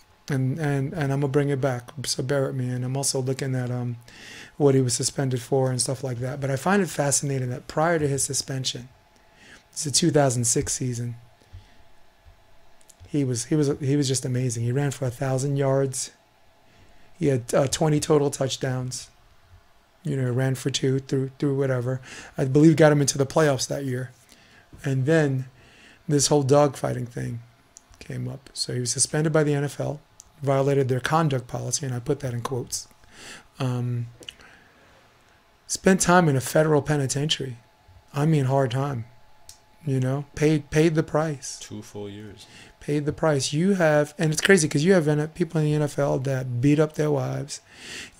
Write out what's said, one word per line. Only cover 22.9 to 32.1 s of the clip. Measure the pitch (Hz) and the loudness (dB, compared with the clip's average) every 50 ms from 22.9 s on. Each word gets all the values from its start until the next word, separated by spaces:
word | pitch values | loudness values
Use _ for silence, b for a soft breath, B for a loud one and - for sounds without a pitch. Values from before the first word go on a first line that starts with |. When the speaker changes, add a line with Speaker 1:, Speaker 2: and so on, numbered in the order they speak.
Speaker 1:
him | 151 147 | 8 6
into | 143 135 - | 4 2 2
the | 139 139 | 0 -2
playoffs | - - 165 160 147 135 123 - - | 0 2 2 4 4 2 0 -2 -4
that | 143 139 143 | -4 -6 -4
year. | 135 123 127 127 123 - b b b b b b b b b b b - - - | -4 -6 -6 -8 -10 -14 b b b b b b b b b b b -20 -8 -4
And | 143 135 131 127 | -2 0 0 2
then | 156 160 160 151 139 131 131 127 - B B B B B B B B B B _ - | 4 4 4 4 4 0 -2 -4 -8 B B B B B B B B B B _ 0
this | 147 143 135 | 2 2 4
whole | - 156 147 139 | 4 4 2 4
dogfighting | 127 143 143 147 143 139 - - 131 127 127 123 | 6 6 6 6 4 2 -2 -6 -6 -4 -6 -8
thing | 117 - 135 131 123 120 117 117 - _ _ _ _ _ - _ _ - _ | -8 -8 -8 -8 -8 -8 -10 -12 -16 _ _ _ _ _ -20 _ _ -20 _
came | - - 131 123 123 | -16 -12 -10 -8 -8
up. | 127 127 135 - - - | -8 -10 -12 -16 -16 -10
So | - - - 127 | -8 -6 -6 -4
he | 123 | -4
was | 123 120 | -4 -4
suspended | - 131 - - - 151 151 165 151 | -2 -2 -2 -2 0 0 0 2 2
by | 160 151 | 2 2
the | 147 147 | 2 2
N | 143 143 | 0 -2
F | 139 - - | -4 -4 -4
L, | 131 131 143 147 - _ _ _ - - _ - 139 | -6 -6 -6 -8 -12 _ _ _ -20 -20 _ -6 -2
violated | 135 139 135 135 139 139 139 135 123 | 0 2 2 2 4 2 2 2 2
their | 131 127 | 0 -2
conduct | - - 156 160 165 151 135 127 117 | 0 0 2 2 2 2 0 -2 -4
policy, | - - 123 120 123 123 - 143 | -6 -8 -8 -6 -4 -4 -4 -4
and | 131 123 | -6 -6
I | 120 | -6
put | 120 - | -4 -4